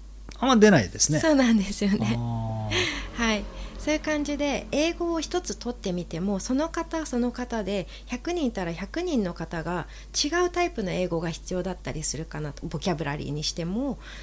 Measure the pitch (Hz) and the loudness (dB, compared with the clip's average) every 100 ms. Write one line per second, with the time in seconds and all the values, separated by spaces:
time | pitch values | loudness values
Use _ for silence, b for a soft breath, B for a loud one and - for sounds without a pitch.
0 | - - - - 254 240 208 170 92 - | -16 -16 -14 0 4 10 10 10 6 2
1 | - 156 320 285 247 226 196 - 202 208 | 2 4 6 6 6 6 2 0 2 2
2 | 208 117 117 117 113 110 107 359 320 285 | 2 0 0 -2 -2 -4 -2 -2 -2 -4
3 | B - 233 214 202 B B - - 302 | B -2 0 0 -2 B B -4 0 0
4 | 311 302 285 285 285 254 - 269 320 339 | 2 0 0 0 0 0 -2 0 2 0
5 | 339 330 - 359 349 196 233 240 202 175 | 0 -2 -2 -2 -2 -6 -6 -6 -4 -4
6 | 165 160 196 190 - 262 320 339 330 330 | -4 -4 -2 -2 0 0 0 -2 -4 -4
7 | 311 240 240 240 247 226 190 202 170 B | -2 0 0 -2 -4 -4 -2 -2 -4 B
8 | - 247 320 349 262 226 170 165 196 320 | -8 -6 -4 -2 0 -2 -4 -4 -6 -4
9 | 359 269 185 - 160 170 160 175 - B | 0 0 0 -2 -6 -4 -4 -4 -4 B
10 | B - 285 339 359 349 349 339 190 175 | B -2 0 2 2 2 0 0 -2 0
11 | 180 170 170 160 - 185 180 175 - 160 | 0 0 -2 -4 -4 -4 -4 -6 -6 -4
12 | 156 139 160 147 151 - 165 156 - 151 | -4 -4 -6 -6 -6 -6 -8 -4 -2 -2
13 | 147 147 - 147 151 - 170 202 277 220 | -2 -4 -4 -4 -4 -4 -4 -2 -2 -4
14 | B B | B B